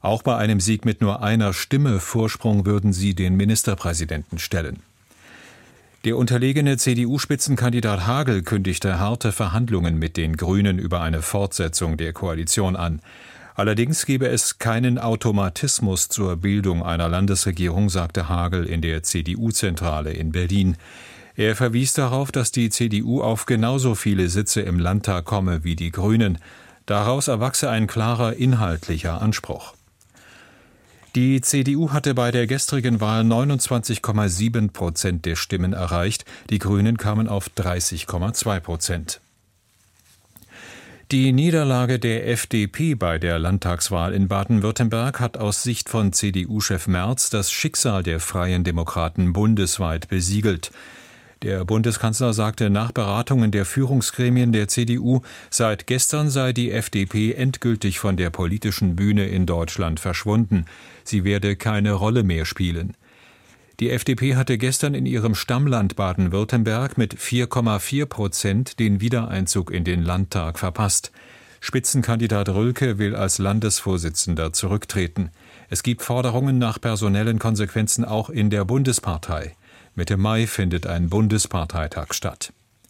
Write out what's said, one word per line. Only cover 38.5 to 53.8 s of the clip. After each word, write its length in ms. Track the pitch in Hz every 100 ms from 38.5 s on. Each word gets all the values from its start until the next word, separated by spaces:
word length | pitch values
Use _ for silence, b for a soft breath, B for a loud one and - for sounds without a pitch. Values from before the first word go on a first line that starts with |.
| 98
Prozent. 600 | 82 82 - 87 78 - _ _ _ _ _ _ _ _ _ _ _ - B B B B B B -
Die 220 | 135 131
Niederlage 680 | 131 160 165 143 127 123 123
der 300 | 117 113 101
F 200 | 117 -
D 180 | 113 101
P 300 | - 160 131
bei 220 | 90 82
der 200 | 85 85
Landtagswahl 760 | 82 95 90 87 - 92 85
in 160 | 98 98
Baden-Württemberg 920 | 98 101 113 104 110 117 113 123 135
hat 180 | 123 123
aus 240 | 107 101
Sicht 260 | 123 117 -
von 240 | 113 101
C-D-U-Chef 720 | - 104 95 85 107 - 92 -
Merz 440 | 87 95 127 -
das 200 | 107 98
Schicksal 520 | - 160 - 135 101
der 180 | 90 80
Freien 420 | - 95 90 92
Demokraten 680 | 90 85 82 - 80 - 90
bundesweit 760 | 87 107 107 90 - 87 80 -
besiegelt. 600 | 95 90 104 107 90 - B B B B B B B
Der 220 | 107 95
Bundeskanzler 720 | 90 110 113 110 113 107 127
sagte 340 | 107 107 107 107
nach 240 | 101 117
Beratungen 580 | - 104 104 - 135 110
der 140 | 101
Führungsgremien 880 | 98 -